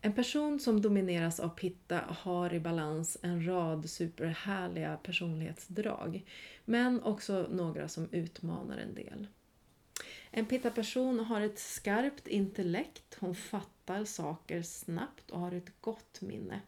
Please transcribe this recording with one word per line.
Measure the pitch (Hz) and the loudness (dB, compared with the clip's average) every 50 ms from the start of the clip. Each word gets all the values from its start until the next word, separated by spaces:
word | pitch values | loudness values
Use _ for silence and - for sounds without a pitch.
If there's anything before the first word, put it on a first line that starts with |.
En | - 214 202 | 2 2 4
person | 220 247 - - 302 302 302 294 285 | 4 2 2 2 2 2 2 2 2
som | - 247 220 214 | 4 6 6 6
domineras | 202 214 208 202 190 185 175 170 165 165 165 - | 6 6 6 6 4 4 4 4 4 2 2 2
av | - 170 | -2 -2
Pitta | 165 - - 185 180 - - - 175 170 - - | -2 0 -2 -2 -2 -4 -4 -2 -2 -2 0 -2
har | 180 170 - 196 180 175 175 175 170 | -6 -6 -2 0 0 2 2 2 2
i | 170 | 0
balans | 160 170 170 165 156 151 156 156 165 160 - - | 0 2 0 2 0 0 0 0 0 -2 -4 -2
en | - 175 175 170 165 170 | -2 0 0 2 2 2
rad | 185 180 170 160 160 156 151 160 | 2 2 4 2 2 0 -2 -4
superhärliga | - - 175 165 170 - - 165 165 - - 202 196 196 180 180 175 170 160 156 156 151 | -2 -2 -2 -2 -2 -2 -2 -2 -2 -2 -2 -2 -2 0 0 -2 -2 -2 -2 -2 -2 -4
personlighetsdrag, | - - 170 - 180 170 160 156 160 - 160 - - - 180 214 214 226 - - - 160 165 196 - - - - - - - - - | -4 -2 -2 0 0 0 0 0 -2 -4 -4 -8 -10 -6 -4 -2 0 0 0 -2 -2 -4 -4 -4 -8 -10 -16 -16 -16 -16 -18 -14 -2
men | - 220 233 247 254 254 233 - | 2 4 6 6 6 4 4 4
också | - 208 208 - - 202 190 180 - | 2 0 0 0 0 2 2 2 2
några | - 185 175 165 156 151 147 160 | 0 0 0 0 0 -2 -4 -4
som | - - 165 170 | -2 -4 -4 -2
utmanar | - 180 165 165 - - - 170 165 165 - - - - | 0 -2 -2 -2 -4 -4 -4 -2 -2 -2 -4 -6 -6 -6
en | 55 - - | -6 -6 -6
del. | - - - - - 208 202 - _ _ _ _ _ _ _ _ _ _ _ _ - - - - - - - | -8 -8 -10 -8 -10 -10 -10 -12 _ _ _ _ _ _ _ _ _ _ _ _ -10 -10 -10 -14 -16 -16 -6
En | - 226 226 | -2 -2 0
Pitta-person | 214 247 254 254 240 226 - 214 208 - 254 254 262 254 233 | 2 0 2 2 2 2 2 -2 0 2 2 4 4 4 2
har | 226 220 233 214 | 2 2 2 2
ett | 208 214 208 - | 2 2 0 -2
skarpt | - - - - - 208 202 214 247 285 285 - - - | -8 -8 -8 -4 0 2 4 4 4 2 0 -2 -8 0
intellekt, | - 208 196 196 196 - 196 175 170 196 311 - - - - _ - - | 2 4 2 2 2 0 0 2 2 2 0 -4 -8 -20 -20 _ -10 -4
hon | - 180 180 | -4 -4 -2
fattar | 175 - - - 202 196 - _ _ _ - 185 202 214 | -4 -6 -4 -4 -4 -4 -4 _ _ _ -4 -2 -2 -2
saker | 208 - - 165 147 160 165 - - 160 170 | -2 -4 -4 -2 -2 -4 -4 -6 -4 -4 -4
snabbt | 170 165 - - - - 170 165 - 277 - - - - | -4 -4 -8 -10 -6 -4 -4 -4 -4 -6 -8 -16 -16 -8
och | - 170 | -4 -4
har | 175 175 | -2 -2
ett | 180 180 175 - - _ | -2 -4 -6 -8 -18 _
gott | - - 220 214 - _ _ - | -6 -6 -6 -6 -10 _ _ -10
minne. | 190 196 - - - 185 190 202 202 | -8 -6 -6 -6 -6 -6 -6 -8 -8